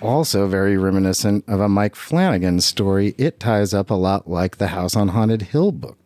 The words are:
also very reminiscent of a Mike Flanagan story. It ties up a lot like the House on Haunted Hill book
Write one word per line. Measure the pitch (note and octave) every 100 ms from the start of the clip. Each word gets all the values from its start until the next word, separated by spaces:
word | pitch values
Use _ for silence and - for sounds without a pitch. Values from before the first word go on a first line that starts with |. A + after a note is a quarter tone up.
also | G#2+ C3+ D#3+ G#2 G2
very | F#2+ G2 G2
reminiscent | F#2+ F#2+ F#2+ F#2+ G#2+ G2+ -
of | G2+
a | G#2
Mike | G2 G#2 -
Flanagan | - D#3+ F#3 G#2 F2+ F2
story. | - - G2 F#2+ G2+ -
It | C#3+ -
ties | A#2 G#2+ G2+
up | G2 G2
a |
lot | G2+ F#2 G2 -
like | F2 F#2 -
the | G2
House | F#2 F2+ A2
on | G2+
Haunted | F#2+ A2 A2+
Hill | G2+ C#3+ G3
book | A2+ - -